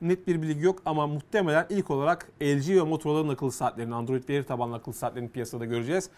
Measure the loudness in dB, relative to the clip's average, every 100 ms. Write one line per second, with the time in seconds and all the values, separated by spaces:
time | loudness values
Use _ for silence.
0 | 0 0 2 0 0 2 2 2 0 0
1 | 0 -2 -2 0 4 2 2 0 0 0
2 | 2 0 -4 -2 2 2 4 4 4 2
3 | 0 2 0 0 -2 -2 -2 -2 -4 -4
4 | -2 -2 0 -2 -2 -2 -2 -4 -8 -6
5 | -6 -4 -6 -6 -6 -6 -2 -2 0 -2
6 | -4